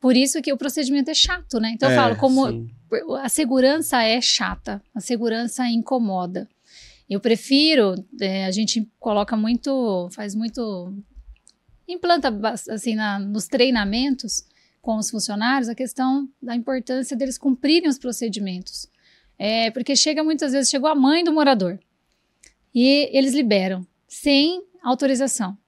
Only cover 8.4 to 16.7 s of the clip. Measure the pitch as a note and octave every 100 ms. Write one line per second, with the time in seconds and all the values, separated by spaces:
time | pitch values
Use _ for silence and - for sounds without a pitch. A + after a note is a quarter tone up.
8.4 | F#3+ F#3 A3 A#3 G#3+ _ - G#3 G#3 A3
9.4 | A3 A#3+ - C4+ A#3+ F#3+ F3+ F3+ G#3 G3+
10.4 | A3+ G#3+ A3+ F#3+ F3+ G3+ G#3 - - -
11.4 | _ _ _ _ - F4 F4+ E4+ C4+ G#3
12.4 | G#3+ A#3+ - A3 A#3 A3 G#3+ G3+ G3 G#3
13.4 | - C4 B3 A#3+ G3+ A3 C4+ C4+ A3+ -
14.4 | - _ _ _ - A3 G#3+ A3 G3 G#3
15.4 | A3+ C4+ A#3 A#3+ B3+ - C4 C4+ C4+ _
16.4 | B3 A#3+ A3+